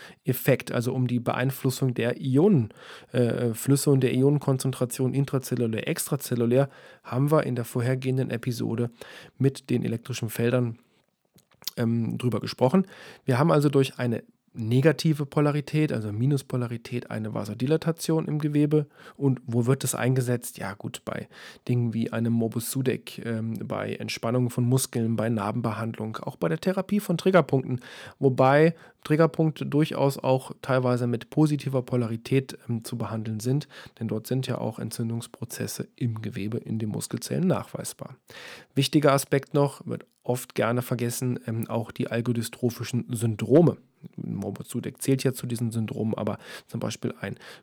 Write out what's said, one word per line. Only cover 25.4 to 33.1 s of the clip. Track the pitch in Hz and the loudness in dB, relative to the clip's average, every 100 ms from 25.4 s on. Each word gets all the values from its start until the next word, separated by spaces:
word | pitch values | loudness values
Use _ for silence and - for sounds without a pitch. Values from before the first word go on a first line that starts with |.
| 101 120 117 104 113 113 110 104 | 0 -2 -2 -2 -6 -6 -8 -8
auch | - | -10
bei | - 165 | -4 -2
der | 160 | -2
Therapie | 185 185 185 208 | -2 -2 0 -2
von | - 170 | 0 0
Triggerpunkten. | 190 185 143 135 - 123 - - - - | 4 4 4 2 0 -4 -6 -18 -18 0
Wobei | 139 127 131 143 165 165 - _ | 2 6 6 8 6 4 -8 _
Triggerpunkte | - 151 165 - 160 - 135 | 0 4 4 4 0 0 0
durchaus | 139 160 - 139 135 | 2 2 2 0 0
auch | 131 131 - - | 0 0 -2 -8
teilweise | - 131 127 123 120 | 0 2 2 2 0
mit | 120 - | -2 -2
positiver | - 156 147 139 131 | 2 2 2 -2 -2
Polarität, | 123 123 113 113 - 135 131 - - | 0 -2 -2 -4 0 0 0 -6 -6
ähm, | 117 | -6
zu | 113 117 | -4 -6
behandeln | 104 | -4